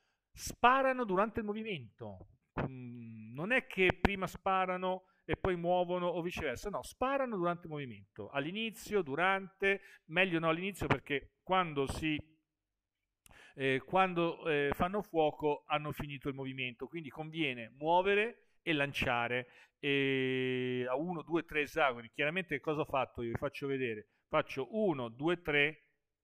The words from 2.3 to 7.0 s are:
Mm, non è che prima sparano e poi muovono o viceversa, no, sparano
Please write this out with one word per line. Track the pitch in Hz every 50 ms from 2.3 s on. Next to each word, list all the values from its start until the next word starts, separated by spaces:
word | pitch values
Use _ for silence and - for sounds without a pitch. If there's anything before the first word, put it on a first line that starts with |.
| _ _ _ _ _ -
Mm, | 135 139 131 127 123 120 120 120 117 113 113 110 107 110 117
non | 135 165 214
è | 254 254 -
che | - - 190 185 180 175 -
prima | - 196 202 190 185
sparano | - - - - 196 190 185 185 185 180 185 185 185 185 185 - _ _ _ _
e | - 156
poi | - - 196 180
muovono | 175 170 170 180 180 180 175 180 180 175
o | 175 170 175
viceversa, | 160 180 - - 160 139 120 - - 208
no, | 180 131 -
sparano | - - -